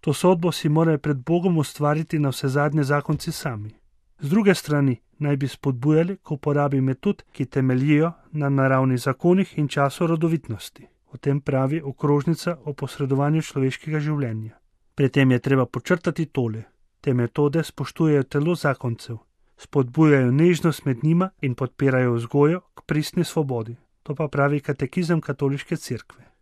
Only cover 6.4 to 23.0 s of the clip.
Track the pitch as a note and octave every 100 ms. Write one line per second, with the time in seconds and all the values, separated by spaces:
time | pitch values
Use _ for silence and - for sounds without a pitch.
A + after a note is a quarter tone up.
6.4 | D3+ D3 C#3+ C3+ C3 C3 G3+ G3 _ -
7.4 | C3 C#3 C3 B2+ C#3+ D3 E3 E3+ _ D3+
8.4 | C#3+ C#3 C3+ C3 C3 B2+ C#3 C3 E3+ F#3
9.4 | F#3+ - D3 - C#3 - E3 E3 E3 E3
10.4 | - G#2+ - - - _ _ C3 C#3+ C#3
11.4 | C#3 C3 C3 D#3+ C#3 - D3 D3 C#3+ D#3
12.4 | F3+ E3+ D3+ C#3 C#3 - C3+ C3+ C#3+ D#3+
13.4 | D#3 C#3 C3 - - D#3 D3 D3+ B2+ A2
14.4 | A2 _ _ _ _ - C3+ C#3+ C3 B2
15.4 | - C3+ B2 B2 - F3+ - D#3 D#3+ -
16.4 | A#2 A2 - _ _ _ - B2+ A#2 -
17.4 | D3 D#3+ D#3 - C3 - D#3+ C#3+ C3+ D3
18.4 | D#3 F3 D3 C3 B2 A#2 - A#2 _ _
19.4 | _ _ - C#3+ B2 C#3+ D#3+ C#3 B2+ C3+
20.4 | F3 E3 E3 - C#3+ A#2+ D3+ E3+ F#3+ _
21.4 | C#3 A#2+ C3 - C3+ B2+ B2 A#2 A#2 C#3+
22.4 | D3 F3 _ - - D3+